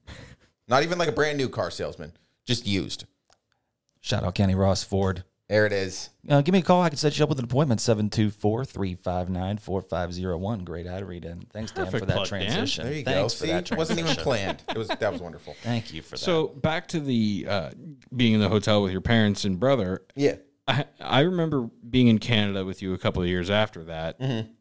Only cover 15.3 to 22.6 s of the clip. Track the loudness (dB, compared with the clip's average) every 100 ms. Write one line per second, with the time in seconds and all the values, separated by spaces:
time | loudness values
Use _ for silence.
15.3 | -14 -18 -10 -4 -2 -4 -12 -10 -6 0
16.3 | 2 0 -2 -2 -2 -4 -4 0 2 2
17.3 | 0 -2 -2 -4 -12 -18 -18 -8 2 4
18.3 | 6 4 4 4 2 2 0 2 4 4
19.3 | 2 0 0 2 2 0 -4 _ 0 0
20.3 | 0 _ _ -2 -2 -2 -8 0 2 4
21.3 | 2 0 0 -2 -8 0 6 6 6 4
22.3 | 2 2 -2